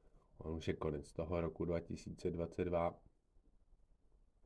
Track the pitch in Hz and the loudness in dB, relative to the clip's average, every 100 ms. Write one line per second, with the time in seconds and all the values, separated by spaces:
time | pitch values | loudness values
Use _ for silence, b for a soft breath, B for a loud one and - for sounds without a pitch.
0 | b b b - 80 82 - 80 80 73 | b b b -10 -4 -2 0 0 0 0
1 | 71 - 82 87 82 - 85 85 - 87 | -4 -6 0 2 2 0 2 2 0 -6
2 | - 85 90 82 82 - 90 85 85 - | -8 -4 -2 0 0 0 2 4 2 0
3 | - _ _ - - - - - - - | -10 _ _ -20 -20 -20 -20 -20 -20 -20
4 | _ - - _ | _ -20 -20 _